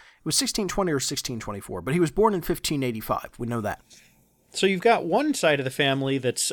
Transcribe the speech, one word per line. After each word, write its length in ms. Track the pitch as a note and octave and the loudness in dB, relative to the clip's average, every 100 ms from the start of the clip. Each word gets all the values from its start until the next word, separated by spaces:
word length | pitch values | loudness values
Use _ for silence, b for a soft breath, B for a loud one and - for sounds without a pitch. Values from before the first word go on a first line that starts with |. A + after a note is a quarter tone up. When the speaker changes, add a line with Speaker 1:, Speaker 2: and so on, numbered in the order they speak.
| B B | B B
Speaker 1:
It 60 | - | -4
was 100 | D3+ | -2
sixteen 320 | B3+ - F#3+ | 0 -2 -2
twenty 240 | - F#3 | 0 0
or 80 | C#3+ | 0
sixteen 400 | - C#3 - A#2+ | -2 -4 -6 -6
twenty-four, 400 | G#2+ G2+ - F2+ | -8 -8 -8 -8
but 140 | E2+ | 0
he 60 | E3+ | 2
was 100 | E3 | 2
born 240 | - A3 | 4 4
in 80 | G3 | 4
fifteen 400 | - E3+ - D3 | -2 -2 0 0
eighty-five. 480 | B2+ A2 - - - - | 0 -2 -2 -2 -4 -8
We 80 | A#2+ | -4
know 160 | A#2 | -2
that. 180 | G#2 - _ b b b _ _ _ | -2 -4 _ b b b _ _ _
Speaker 2:
So 160 | - G3 | -6 -4
you've 160 | F#3+ | 0
got 240 | A3+ G#3+ D#3+ | 4 2 2
one 260 | G3 D4+ | 2 2
side 260 | C#4 E3 C#3+ | 2 2 2
of 60 | |
the 60 | C3 | 0
family 480 | - C#3 C3+ C3+ C3+ | 0 2 2 0 0
that's 340 | B2 A#2 - | 0 -2 -2